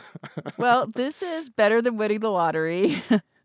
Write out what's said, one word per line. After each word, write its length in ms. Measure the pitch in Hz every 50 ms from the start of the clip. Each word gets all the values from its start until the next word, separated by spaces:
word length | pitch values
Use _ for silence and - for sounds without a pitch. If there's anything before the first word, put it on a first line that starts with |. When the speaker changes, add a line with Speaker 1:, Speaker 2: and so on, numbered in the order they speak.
| - - - - -
Speaker 1:
<laughs> 320 | - - - - 143 - -
Speaker 2:
Well, 280 | 226 247 240 254 - -
this 340 | 226 - 247 277 311 - 392
is 260 | 359 330 320 330 262
better 300 | - - 214 202 220 233
than 160 | 233 247 233
winning 240 | 214 214 208 208 214
the 100 | 220 226
lottery. 720 | 202 180 165 165 156 160 160 160 170 180 196 180 151 190 -
<laughs> 40 | -
All 100 | 240 208 - _ _ _ -